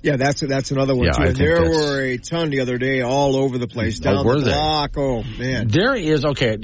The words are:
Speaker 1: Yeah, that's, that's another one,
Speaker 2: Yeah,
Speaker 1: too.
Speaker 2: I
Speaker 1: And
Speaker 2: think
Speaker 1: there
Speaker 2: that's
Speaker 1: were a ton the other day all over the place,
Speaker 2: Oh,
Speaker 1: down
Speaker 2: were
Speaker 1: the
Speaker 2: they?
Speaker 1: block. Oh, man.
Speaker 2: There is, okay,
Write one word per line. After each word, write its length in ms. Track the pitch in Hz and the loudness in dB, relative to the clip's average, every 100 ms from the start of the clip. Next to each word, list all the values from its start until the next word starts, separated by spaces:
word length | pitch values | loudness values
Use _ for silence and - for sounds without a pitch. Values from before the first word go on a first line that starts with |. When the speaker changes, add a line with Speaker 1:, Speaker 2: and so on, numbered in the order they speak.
Speaker 1:
Yeah, 140 | 151 135 | -2 0
that's, 240 | 139 139 | 0 0
that's 300 | 131 135 131 | -2 -4 -2
another 240 | 135 135 | -2 0
one, 120 | 127 120 | 2 2
Speaker 2:
Yeah, 60 | |
Speaker 1:
too. 100 | - | 2
Speaker 2:
I 40 | 131 | 0
Speaker 1:
And 80 | 131 | 2
Speaker 2:
think 120 | 147 | 2
Speaker 1:
there 160 | 170 | 4
Speaker 2:
that's 120 | 165 160 | 2 2
Speaker 1:
were 240 | 147 139 | 0 -2
a 160 | 131 123 | -2 -4
ton 320 | - 170 160 | -4 -4 -2
the 100 | 139 | -2
other 180 | 127 123 | -2 -2
day 220 | 131 131 | -2 -2
all 360 | 120 139 143 135 | 0 2 2 2
over 220 | 131 123 | 0 -2
the 100 | 120 | -4
place, 300 | 117 110 110 | -4 -4 -2
Speaker 2:
Oh, 40 | |
Speaker 1:
down 220 | 92 98 101 | -2 2 2
Speaker 2:
were 120 | 143 | 2
Speaker 1:
the 60 | 139 | 2
Speaker 2:
they? 60 | |
Speaker 1:
block. 440 | 143 156 151 143 151 | 0 0 0 -2 -2
Oh, 260 | 139 117 | -2 -2
man. 440 | 107 110 127 123 110 | -4 -6 -4 -2 2
Speaker 2:
There 280 | 139 - 262 | 2 2 2
is, 280 | 156 151 | 2 2
okay, 320 | 147 139 120 107 | 2 0 0 0